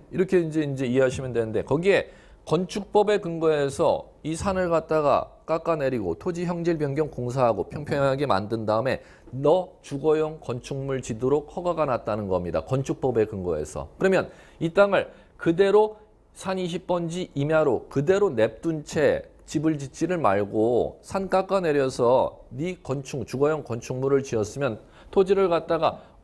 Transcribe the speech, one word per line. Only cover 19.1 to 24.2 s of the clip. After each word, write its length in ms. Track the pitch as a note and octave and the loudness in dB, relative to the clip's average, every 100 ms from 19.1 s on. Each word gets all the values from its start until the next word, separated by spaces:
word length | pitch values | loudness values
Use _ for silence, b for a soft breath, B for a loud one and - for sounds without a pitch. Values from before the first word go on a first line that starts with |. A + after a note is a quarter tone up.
| E2+ - - - | 2 -4 -20 -6
집을 320 | D#3+ D#3 D3+ | -2 0 -2
짓지를 400 | C3+ - E3 F3+ | -6 -6 -2 0
말고 800 | A#2 G2 G2+ A2 A2+ A#2 D2 - | 2 2 0 0 2 2 0 -6
산 260 | - G3 F#3 | -8 -6 -2
깎아내려서 1120 | F#3+ F#3 G3 E3+ D3 C3 B2+ A#2+ B2+ F2+ - - | -2 0 0 2 2 0 2 4 4 2 -4 -16
네 260 | B2 F3 F3+ | -8 -8 -8
건축, 440 | - C#3 C3+ C#3+ G2 | -8 -8 -6 -8 -6
주거용 360 | B2+ C#3+ D#3 | 0 0 0
건축물을 600 | - A2+ - B2+ C3+ C#3 | -4 -8 -6 -4 0 0